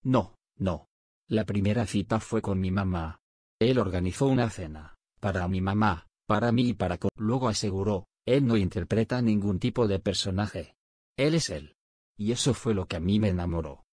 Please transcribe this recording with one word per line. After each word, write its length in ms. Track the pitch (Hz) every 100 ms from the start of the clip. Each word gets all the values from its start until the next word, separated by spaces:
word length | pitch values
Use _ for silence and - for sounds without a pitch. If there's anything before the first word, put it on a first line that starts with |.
"No, 340 | 135 127 90 _ _ _
no. 300 | 95 80 _ _ _ _ _
La 140 | 107 104
primera 400 | 104 98 113 117
cita 320 | 104 92 110
fue 240 | - 110
con 160 | 104 95
mi 140 | 95
mamá. 480 | 98 95 90 80 - _ _ _ _
Él 180 | 117 127
organizó 480 | 95 90 90 - 139
una 240 | 131 117
cena, 460 | - 82 76 76 - _ _
para 260 | 101 92 90
mi 140 | 92
mamá, 480 | 95 104 107 82 - _ -
para 240 | 107 120
mí 200 | 117 123
y 20 |
para 260 | 101 92 87
co-". 100 | 98 -
Luego 320 | 107 127 123
aseguró, 600 | 104 107 95 98 98 - _ -
"Él 180 | 131
no 120 | 131 113
interpreta 680 | 92 98 85 104 110 127
ningún 380 | 117 104 101 95
tipo 260 | 123 - 110
de 140 | 95
personaje. 760 | 101 90 98 92 104 95 82 _ _ _ _ -
Él 200 | 143 165
es 120 | -
él. 280 | 80 76 _ _ _ _ -
Y 140 | 104
eso 200 | 123 135
fue 220 | 113 117
lo 140 | 101 90
que 80 | 85
a 40 |
mí 200 | 85 104
me 80 | 104
enamoró". 560 | 90 87 85 76 69 _